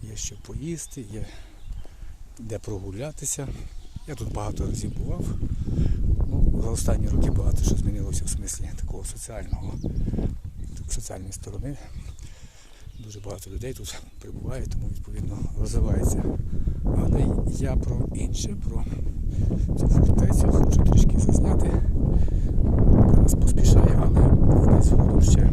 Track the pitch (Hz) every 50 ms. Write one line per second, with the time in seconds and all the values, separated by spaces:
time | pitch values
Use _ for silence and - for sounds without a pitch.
0 | 113 110 110 107 - - 110 - - - 104 113 127 160 170 156 - - - -
1 | 120 98 104 110 104 - - - - - - - - - - - - - - -
2 | - - - - - - - - 123 107 107 98 - - 107 98 95 98 92 104
3 | 127 151 147 - - 135 - - 139 127 120 - - - - - - - - -
4 | - - 143 - - - - 107 104 107 104 - - - - - - - - -
5 | - - - - - - - - - - - - - - - - - - - -
6 | - - - - - - - - - - - - - 117 117 113 - - 113 110
7 | 110 113 - 113 - - - - - - - - - - - - - - - -
8 | - - - - - - - - - - - - - - - - - - - -
9 | - - - - - - 117 104 95 - - - - - - - - - - -
10 | - - - - - - - - - - - - - - - - - - - -
11 | 104 - 101 98 95 95 98 - - - 101 101 - 139 143 - - - - -
12 | - - - - - - - - - - _ - - - - - - - - -
13 | 110 107 104 101 101 101 101 90 - 98 98 95 110 127 131 - - - - -
14 | - - - - - - - - - - 127 131 - - - - - - - -
15 | - - - - - - - 95 - - - - - - - 113 - - - -
16 | - - - - - - - - - - - - - - - - - - - -
17 | - - - - - - - - - - - - 135 135 131 - - - 120 123
18 | - - - - - - - - - 107 101 104 - - - - - - - -
19 | - - - - - - - - - - - - - - - - - - - -
20 | - - - - - - - - - - - - - - - - - - - -
21 | - - - - - - - - - - 185 - - - - - - - - -
22 | - - - - - - - - - - - - - - - - - - - -
23 | - - - - - - - - - - - - - - - - - - - -
24 | - - - - - - - - - - - - - - - - - - - -
25 | - - - - - - - - - -